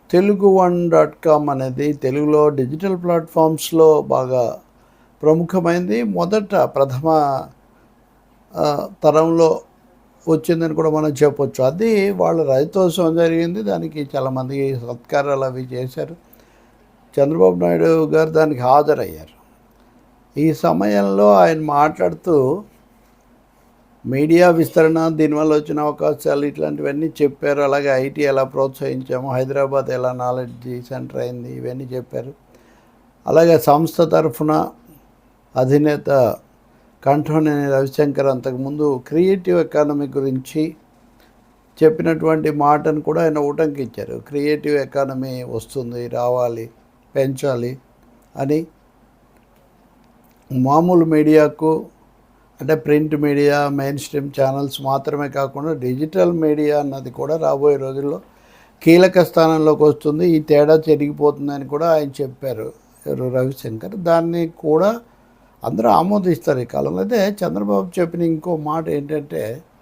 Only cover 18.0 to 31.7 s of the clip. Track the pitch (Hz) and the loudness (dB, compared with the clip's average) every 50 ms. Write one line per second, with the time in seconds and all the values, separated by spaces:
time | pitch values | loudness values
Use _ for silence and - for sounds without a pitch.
18 | 160 151 151 156 160 160 160 156 160 151 151 123 123 127 131 147 151 147 151 135 | 0 2 2 0 0 2 2 0 0 0 0 -2 2 4 4 4 4 4 0 0
19 | 117 92 82 78 80 - _ _ _ _ _ _ _ _ _ _ _ _ _ _ | -2 -8 -10 -14 -18 -20 _ _ _ _ _ _ _ _ _ _ _ _ _ _
20 | _ _ _ _ _ _ _ 143 147 160 151 147 - 170 - 165 196 214 208 202 | _ _ _ _ _ _ _ -2 0 0 0 0 0 -2 0 0 0 0 2 2
21 | 202 196 196 196 208 208 202 196 180 170 165 156 156 151 147 143 147 156 160 - | 2 2 2 4 6 6 6 6 6 4 4 0 -2 -2 2 2 2 2 0 0
22 | 185 175 165 160 _ 185 170 143 131 127 147 190 214 - _ _ _ _ _ _ | -2 -2 -2 -4 _ 0 2 2 2 2 0 -4 -6 -14 _ _ _ _ _ _
23 | _ _ _ _ _ _ _ _ _ _ _ _ _ _ _ _ _ _ _ _ | _ _ _ _ _ _ _ _ _ _ _ _ _ _ _ _ _ _ _ _
24 | _ 120 123 135 147 156 165 170 180 180 170 165 165 - - 175 160 160 160 165 | _ -6 -2 -2 2 4 6 6 8 6 6 4 2 0 2 4 4 4 4 2
25 | 160 165 160 156 156 151 151 147 156 156 151 151 151 156 156 151 151 151 143 - | 0 -2 0 0 0 0 2 0 2 2 2 2 0 -2 -6 -4 -2 -4 -4 -2
26 | 151 151 151 147 - 156 143 143 143 147 139 151 156 151 147 147 147 143 139 143 | -2 -2 -2 -2 -2 -2 -2 0 -2 -4 -4 -4 -6 -6 -4 -4 -4 -4 -4 -4
27 | 160 160 - - 147 139 131 - - 147 143 139 143 139 135 143 143 143 135 131 | -6 -6 -2 0 0 0 0 -2 -4 -2 0 0 0 0 0 0 0 0 0 0
28 | 131 139 135 151 147 139 135 135 135 131 131 - 135 135 131 - 143 139 131 131 | -2 -4 -4 -2 -2 0 0 0 -2 -2 -2 -2 -4 -4 -4 -6 -8 -6 -6 -8
29 | 131 131 - 127 131 139 131 127 131 131 139 139 139 135 135 139 131 131 131 123 | -8 -6 -8 -6 -6 -4 -4 -4 -4 -4 -2 -2 -2 -2 -2 -4 -2 -2 -4 -4
30 | 123 127 127 127 123 123 123 127 127 120 120 120 120 127 123 123 123 - 131 127 | -2 -4 -4 -4 -4 -4 -4 -4 -6 -10 -12 -16 -14 -12 -12 -12 -12 -12 -12 -12
31 | 127 127 131 131 123 120 123 123 120 123 131 127 123 123 | -12 -10 -8 -8 -8 -8 -8 -10 -14 -14 -14 -10 -10 -10